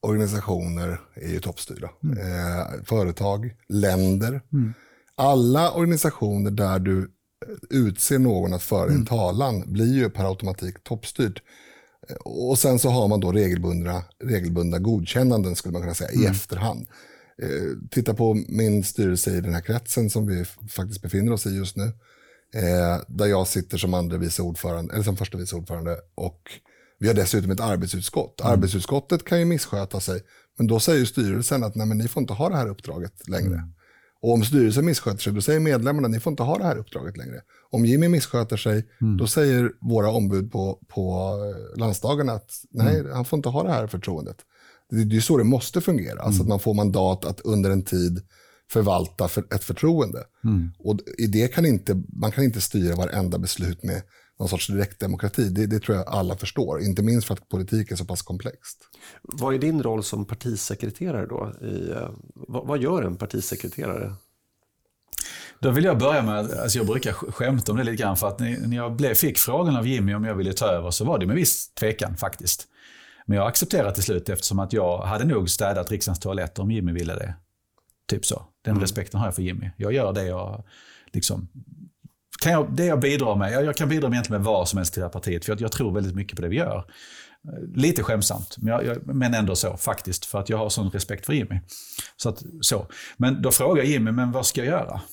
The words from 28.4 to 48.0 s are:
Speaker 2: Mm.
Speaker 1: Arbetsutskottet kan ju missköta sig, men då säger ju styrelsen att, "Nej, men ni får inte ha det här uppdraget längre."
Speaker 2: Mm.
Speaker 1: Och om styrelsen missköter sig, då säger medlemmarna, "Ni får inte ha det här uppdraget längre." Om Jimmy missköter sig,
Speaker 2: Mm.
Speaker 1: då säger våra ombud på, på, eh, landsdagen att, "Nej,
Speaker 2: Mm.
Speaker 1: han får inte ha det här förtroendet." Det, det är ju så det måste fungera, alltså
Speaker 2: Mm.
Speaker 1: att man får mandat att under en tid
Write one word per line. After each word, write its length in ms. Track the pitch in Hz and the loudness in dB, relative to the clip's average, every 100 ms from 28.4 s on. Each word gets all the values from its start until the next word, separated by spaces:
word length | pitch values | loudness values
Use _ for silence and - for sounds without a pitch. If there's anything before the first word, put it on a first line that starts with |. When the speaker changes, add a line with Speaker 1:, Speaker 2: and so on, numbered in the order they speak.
Speaker 2:
Mm. 120 | 113 | 4
Speaker 1:
Arbetsutskottet 720 | 95 95 95 - 139 - 170 | 4 4 0 0 -2 0 -2
kan 140 | - 175 | 2 2
ju 60 | |
missköta 560 | 170 165 - 101 98 98 | 4 2 0 -4 -4 -6
sig, 200 | - 92 - _ _ - | -4 -6 -8 _ _ 0
men 80 | 117 | 2
då 140 | 113 | 4
säger 180 | 139 156 | 4 4
ju 80 | 120 | 4
styrelsen 580 | - 107 98 120 139 | 2 0 0 0 0
att, 100 | 110 | -2
"Nej, 120 | 110 110 | -2 0
men 120 | 107 | 0
ni 100 | 117 | 0
får 120 | - | -2
inte 120 | 127 | -4
ha 160 | 104 165 | 0 0
det 80 | 175 | 0
här 120 | 110 | -2
uppdraget 600 | 98 - 80 87 - - | -4 -10 -8 -8 -10 -6
längre." 260 | 92 95 | -2 0
Speaker 2:
Mm. 180 | 85 82 - _ _ _ _ | -2 -6 -14 _ _ _ _
Speaker 1:
Och 100 | 117 | 2
om 120 | 117 | 4
styrelsen 400 | 110 143 117 113 165 | 4 6 6 4 2
missköter 320 | 147 - 101 | 0 -2 -2
sig, 140 | - | -2
då 80 | 104 | -2
säger 200 | 98 156 | 2 2
medlemmarna, 480 | 156 131 120 147 123 | 4 2 2 0 0
"Ni 120 | 113 | 0
får 100 | 170 | -2
inte 120 | 143 | -2
ha 160 | 120 180 | 0 0
det 60 | |
här 120 | 185 127 | 0 -2
uppdraget 380 | 110 - - - | -6 -10 -10 -10
längre." 240 | 64 60 _ _ _ | -12 -14 _ _ _
Om 140 | 117 | 2
Jimmy 240 | 117 135 170 | 4 6 4
missköter 480 | 175 - 123 113 107 | 4 2 -2 0 0
sig, 300 | 107 107 110 _ | 0 0 -2 _
Speaker 2:
Mm. 160 | 110 98 | 0 2
Speaker 1:
då 100 | 110 | 2
säger 440 | - 143 123 120 - | 4 4 4 2 0
våra 300 | 117 113 104 | 0 2 4
ombud 420 | 113 101 98 101 | 2 2 0 -2
på, 260 | 92 95 - - | -2 -4 -4 -8
på, 440 | - 92 90 95 101 104 98 - | -4 -2 -2 -2 -4 -6 -8 -10
eh, 40 | - | -2
landsdagen 500 | 113 95 120 147 135 | -2 0 0 0 0
att, 220 | 110 - - - | -2 -8 -18 -10
"Nej, 280 | - 110 156 | 2 4 4
Speaker 2:
Mm. 120 | 139 | 0
Speaker 1:
han 120 | 131 | -4
får 120 | 123 156 | -2 0
inte 120 | 123 | 0
ha 140 | 131 | 0
det 100 | 185 | 0
här 140 | 135 110 | 0 -2
förtroendet." 500 | 90 - 82 - - - _ - _ _ | -6 -6 -6 -6 -14 -20 _ -20 _ _
Det, 60 | 113 | 2
det 60 | 107 | 4
är 20 | |
ju 60 | 110 | 4
så 180 | 110 147 | 4 4
det 60 | |
måste 360 | 107 127 - 180 | 6 4 2 -2
fungera, 400 | 175 151 69 - | 2 0 0 -4
alltså 200 | - 98 | 2 4
Speaker 2:
Mm. 20 | |
Speaker 1:
att 60 | 104 | 4
man 120 | 101 | 2
får 140 | 110 | 2
mandat 500 | 104 101 98 95 95 | 2 4 4 2 2
att 160 | 104 98 | -2 -4
under 300 | - 104 98 | 0 2 4
en 120 | 98 | 2
tid 380 | 92 90 | 0 0